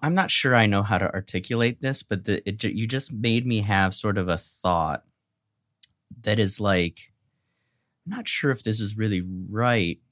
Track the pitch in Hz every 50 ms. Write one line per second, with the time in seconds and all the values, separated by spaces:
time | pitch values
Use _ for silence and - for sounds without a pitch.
0 | - 156 175 190 185 - - - - 135 127 117 113 107 101 98 101 98 101 90
1 | 95 - - 95 95 - - 92 - - 120 117 117 120 120 - 135 135 135 -
2 | - - 107 92 95 107 101 - - 101 101 107 - - - 110 113 113 127 135
3 | - - 120 107 107 117 113 117 120 123 117 107 98 104 101 98 95 92 92 -
4 | - 107 98 101 90 90 85 82 - - - - - 92 90 85 80 78 69 -
5 | - _ _ _ _ _ _ _ _ _ _ _ _ _ _ _ - - _ _
6 | _ _ - 120 - - 110 117 104 95 - - 104 101 95 90 87 85 - -
7 | - _ _ _ _ _ _ _ _ _ _ _ _ _ _ _ _ _ _ _
8 | _ 175 202 254 214 - - - - 143 131 113 - 117 110 110 107 98 104 110
9 | 110 107 101 90 90 92 92 92 92 92 104 110 120 123 120 110 90 85 80 -
10 | _ _